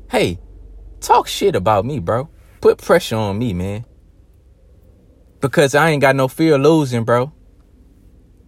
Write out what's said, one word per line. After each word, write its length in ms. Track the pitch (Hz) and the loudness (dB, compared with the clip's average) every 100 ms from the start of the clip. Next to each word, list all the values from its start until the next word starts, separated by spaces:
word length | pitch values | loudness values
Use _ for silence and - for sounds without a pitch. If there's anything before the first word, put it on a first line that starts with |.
| - | -6
hey, 300 | 240 139 87 - - - - - - | -2 -2 -6 -14 -20 -20 -20 -20 -16
talk 280 | - 480 - | 0 0 0
shit 260 | - 202 | -2 -2
about 300 | 117 95 104 | 0 0 0
me, 160 | 113 117 | -2 -6
bro. 280 | 87 113 143 - - _ | -4 -4 -6 -16 -20 _
Put 180 | 427 - | 0 0
pressure 360 | - 180 - | 2 0 2
on 240 | 113 104 98 | -4 -4 -4
me, 160 | 123 | -4
man. 300 | 87 95 104 117 _ _ _ _ _ _ _ _ - _ _ _ _ _ _ | -6 -6 -10 -14 _ _ _ _ _ _ _ _ -20 _ _ _ _ _ _
Because 380 | 131 - 139 143 | -2 2 2 2
I 140 | 160 | 2
ain't 100 | 147 | 2
got 160 | 135 135 | 2 2
no 100 | 131 | -2
fear 300 | - 160 143 | 0 2 4
of 60 | |
losing, 420 | 143 160 139 120 | 4 2 0 -4
bro. 260 | 113 120 135 - - _ _ _ - _ - - _ _ | 0 0 -2 -10 -20 _ _ _ -20 _ -20 -20 _ _